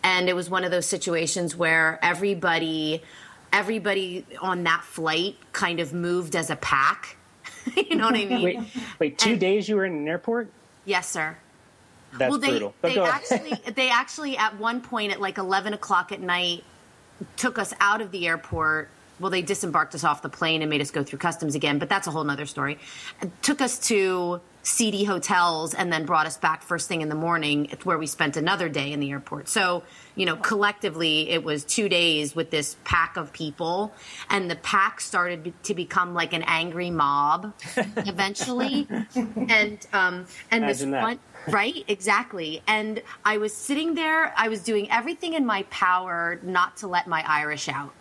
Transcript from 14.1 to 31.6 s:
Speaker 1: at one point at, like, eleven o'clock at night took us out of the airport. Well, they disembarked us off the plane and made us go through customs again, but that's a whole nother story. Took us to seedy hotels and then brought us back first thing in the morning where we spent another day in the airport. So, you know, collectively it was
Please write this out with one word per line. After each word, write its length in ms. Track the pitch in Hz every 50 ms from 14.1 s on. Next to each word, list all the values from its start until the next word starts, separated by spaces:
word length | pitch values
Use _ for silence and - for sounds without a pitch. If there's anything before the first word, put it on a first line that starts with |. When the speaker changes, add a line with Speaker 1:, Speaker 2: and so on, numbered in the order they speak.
| - - 311 285 269
Speaker 1:
at 200 | - 214 220 208
one 240 | 202 214 226 233 247
point 300 | 240 - 240 226 208 202
at, 100 | 196 190
like, 160 | 196 190 -
eleven 360 | 208 190 185 190 196 190 214 208
o'clock 380 | 202 - - 196 175 175 -
at 80 | 202 -
night 440 | 185 180 180 180 180 175 175 175 - - - - - - - - - - - - 180 - -
took 220 | - - 247 247 226
us 140 | 196 - - -
out 220 | 208 202 208 220
of 100 | 226 190
the 160 | 175 190 170
airport. 640 | 170 165 165 - - - 165 156 156 156 156 151 - - - - - - -
Well, 100 | 180 190
they 120 | 185 185
disembarked 520 | 175 196 196 - - 175 147 156 160 - -
us 100 | 151 156
off 180 | 165 147 -
the 80 | - 147
plane 320 | - - 170 160 160 156
and 80 | 156 151
made 120 | 151 143
us 100 | 143 143
go 120 | - 151 143
through 160 | - - 139
customs 340 | - 170 165 - 165 151 143
again, 240 | 147 151 147 143
but 120 | 143 151 147
that's 180 | 202 196 190
a 40 | 175
whole 120 | 147 160 151
nother 220 | 147 143 139 151
story. 340 | 139 - 151 135 139 151 - - - - - - - - - - 180 - -
Took 180 | - - 285 -
us 160 | 269 233 - - - -
to 500 | 226 202 190 190 185 180 180 175 175 175 - - - - -
seedy 400 | - - - 233 214 202 196 202
hotels 680 | 202 190 175 - - 202 180 175 175 165 156 160 160 -
and 180 | - 185 175
then 140 | 165 156 156
brought 200 | 143 170 156 156
us 120 | 160 156
back 240 | - - 160 156 - -
first 240 | - 175 160 -
thing 140 | - 190 165
in 80 | 156 151
the 60 | 151
morning 540 | 156 165 170 170 160 156 147 147 147 147 - 127 - -
where 140 | 185 170
we 100 | 156 160
spent 300 | 143 - - 160 147 143
another 320 | 165 147 180 196 196 180 165
day 220 | 143 143 139 143
in 80 | 151 147
the 120 | 143 139
airport. 380 | 139 139 - - - 147 - -
So, 340 | - 220 190 180 180 170 - - - - - - -
you 100 | - 190
know, 100 | 175 156
collectively 960 | - 208 - 220 202 208 202 208 - - 196 156 160 170 160 156 156 156 -
it 140 | 170 165 147
was 200 | 165 151 147